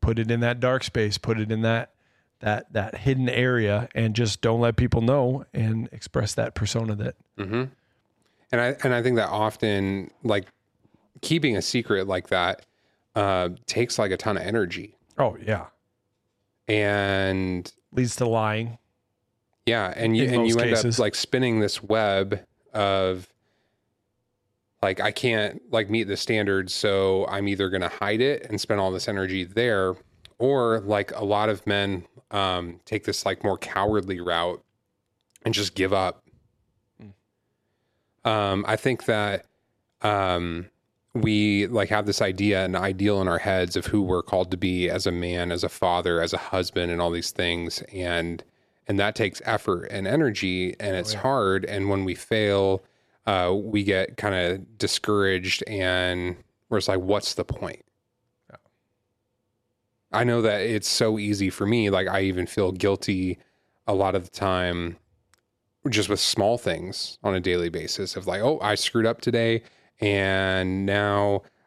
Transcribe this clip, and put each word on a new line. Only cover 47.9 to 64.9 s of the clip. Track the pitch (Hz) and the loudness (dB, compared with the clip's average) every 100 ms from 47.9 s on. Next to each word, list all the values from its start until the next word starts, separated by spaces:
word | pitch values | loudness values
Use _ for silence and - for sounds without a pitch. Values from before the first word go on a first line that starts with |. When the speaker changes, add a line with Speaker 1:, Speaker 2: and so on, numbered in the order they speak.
Speaker 2:
And, | 95 90 85 85 85 - _ _ _ - | -8 -4 -2 -2 -6 -12 _ _ _ -4
and | 101 | 0
that | 101 107 | 0 0
takes | 104 - | -2 -2
effort | - 110 - 90 - | -4 -2 0 -2 -2
and | 104 95 | -6 0
energy, | 143 147 101 95 92 92 - | 2 2 0 -2 -2 -2 -4
and | 104 92 | -4 -4
Speaker 1:
Oh, | |
Speaker 2:
it's | 95 | -4
Speaker 1:
yeah. | 107 | -4
Speaker 2:
hard. | 131 135 101 95 92 | 0 2 2 0 -2
And | 101 98 | -2 0
when | 98 95 | 0 -2
we | |
fail, | 87 - 110 107 101 98 95 - _ _ _ - | -6 -2 0 2 2 2 0 -4 _ _ _ -2
uh, | 98 90 | 0 2
we | 98 104 107 | 0 0 0
get | 98 95 95 - | 2 0 0 -4
kinda | 104 95 87 95 - 110 | -2 0 0 -2 -6 -6
discouraged, | 98 - - 104 98 95 90 - - | -4 -2 0 2 2 0 -2 -4 -4
and | 104 92 92 90 90 90 87 - _ _ | -2 0 0 0 -2 -4 -6 -14 _ _
we're | 110 | -2
just | - | 0
like, | 95 | 0
"What's | 92 101 - | 0 0 0
the | - | -6
point?" | - - 98 - _ _ _ _ _ _ _ | -6 -6 -8 -12 _ _ _ _ _ _ _
Speaker 1:
Yeah. | - _ _ _ _ _ _ _ _ _ _ _ _ _ _ _ | -20 _ _ _ _ _ _ _ _ _ _ _ _ _ _ _
Speaker 2:
I | 107 | 0
know | 120 120 | 4 4
that | 110 104 | 4 2
it's | 104 110 - | 0 0 0
so | - 113 107 | 2 2 2
easy | 104 101 98 | 0 0 0
for | - 101 | 0 0
me. | 117 104 | 2 4
Like, | 95 95 | 2 2
I | 95 | 2
even | 98 92 87 | 0 0 -2
feel | - 95 | 0 0
guilty | 92 101 98 - 95 92 87 _ _ _ _ - | 2 0 0 -2 -2 -2 -4 _ _ _ _ -2
a | |
lot | 98 98 95 | 0 2 0
of | 87 | -4
the | |
time | - 98 92 90 87 85 | -4 0 0 0 -2 -4